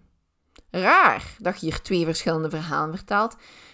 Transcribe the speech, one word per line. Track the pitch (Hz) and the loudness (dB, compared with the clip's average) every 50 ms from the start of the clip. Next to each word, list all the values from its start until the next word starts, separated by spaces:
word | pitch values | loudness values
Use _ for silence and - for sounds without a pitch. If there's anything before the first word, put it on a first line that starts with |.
| _ _ _ _ _ _ _ _ _ _ _ - - _ | _ _ _ _ _ _ _ _ _ _ _ -20 -20 _
raar | - 180 185 214 311 370 359 208 - - - - - - | -6 0 2 4 6 6 6 4 4 2 -4 -12 -16 -6
dat | 220 - 185 - | -4 -4 -4 -4
je | - | -4
hier | 160 - - - | -6 -6 -6 -4
twee | - 190 175 165 | -2 0 0 0
verschillende | 156 160 - - 175 160 160 160 156 | 0 -2 -2 -2 -2 -2 -2 -2 -4
verhalen | 156 156 156 165 147 147 151 156 160 | -4 -6 -6 -4 -4 -2 -2 -4 -6
vertelt. | 190 - - 208 208 220 233 - - - - - - - - | -8 -6 -2 0 0 0 -2 -4 -10 -20 -20 -20 -20 -20 -20